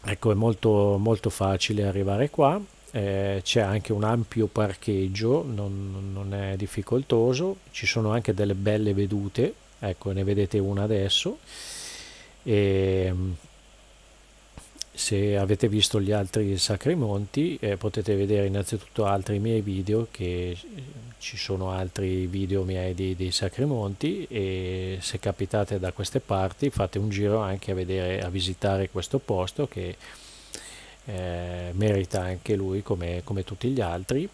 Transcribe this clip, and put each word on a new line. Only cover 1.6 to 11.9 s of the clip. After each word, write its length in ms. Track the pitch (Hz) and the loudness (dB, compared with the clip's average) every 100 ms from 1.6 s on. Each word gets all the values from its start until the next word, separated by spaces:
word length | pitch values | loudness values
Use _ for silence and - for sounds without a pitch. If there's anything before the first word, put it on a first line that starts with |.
| - 104 | 0 0
arrivare 460 | 101 95 98 101 147 | 2 2 2 2 0
qua. 320 | - 139 190 202 - - | 4 4 4 -4 -16 -8
Eh, 500 | 120 101 98 98 98 | -4 0 0 0 -2
c'è 160 | - 120 | 2 2
anche 320 | 101 107 - | 4 0 0
un 140 | 104 107 | 0 2
ampio 420 | 117 113 113 104 | 2 0 0 0
parcheggio, 960 | - 104 95 - 98 95 98 110 147 156 | 2 0 -2 -2 0 0 0 2 2 0
non, 680 | 107 101 98 98 95 98 | -4 -4 -4 -6 -6 -6
non 200 | 98 98 | -6 -4
è 220 | 98 98 95 | -4 -4 -4
difficoltoso, 1000 | 101 - 98 120 139 117 117 127 185 190 - | -4 -4 0 -2 2 4 4 2 -2 -4 -10
ci 140 | - - | -6 -2
sono 260 | 117 107 | 0 2
anche 220 | 117 113 | 2 0
delle 220 | 101 104 98 | 2 2 2
belle 380 | 101 107 107 | 2 2 2
vedute, 600 | 98 101 104 101 - 147 - - - | 2 2 0 -2 0 0 0 -18 -6
ecco, 340 | 104 90 101 | -4 -4 -2
ne 100 | 95 | 0
vedete 340 | 98 101 101 107 | 2 2 2 2
una 240 | 98 98 | 2 0
adesso. 560 | 104 107 98 - 180 294 - - - - - | 2 2 2 0 0 -6 -12 -16 -14 -14 -14